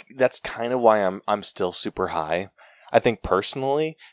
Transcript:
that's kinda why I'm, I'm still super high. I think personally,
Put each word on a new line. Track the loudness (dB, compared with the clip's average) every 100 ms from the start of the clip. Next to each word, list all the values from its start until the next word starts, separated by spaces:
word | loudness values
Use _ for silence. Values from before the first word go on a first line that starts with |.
| -12 0
that's | 0 0
kinda | -12 -8 -4 4
why | 6 6 4
I'm, | -2 -2
I'm | -4
still | -4 -4 -4
super | -4 -6 -4 -4
high. | -2 -2 -2 -4 _ -20 _ 0
I | 2
think | 2 0
personally, | 0 0 0 -4 -2 -2 -2 -8 -20